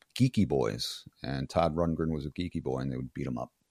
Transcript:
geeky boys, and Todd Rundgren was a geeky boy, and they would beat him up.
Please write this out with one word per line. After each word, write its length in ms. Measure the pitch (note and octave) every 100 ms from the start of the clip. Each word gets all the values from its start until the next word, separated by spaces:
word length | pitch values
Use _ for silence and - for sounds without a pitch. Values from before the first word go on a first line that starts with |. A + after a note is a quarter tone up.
| _ -
geeky 300 | B2+ - F2
boys, 540 | C#2+ A1 A1 - - - -
and 280 | - C2+ C#2+
Todd 260 | F2 E2+ D#2
Rundgren 340 | E2+ D#2+ D#2+
was 140 | D#2
a 60 | C#2+
geeky 320 | D2+ F2+ E2
boy, 160 | C#2+ C2
and 120 | C2+
they 60 | B1+
would 160 | C2
beat 140 | C#2+ C2
him 120 | A#1+
up. 140 | B1 _ _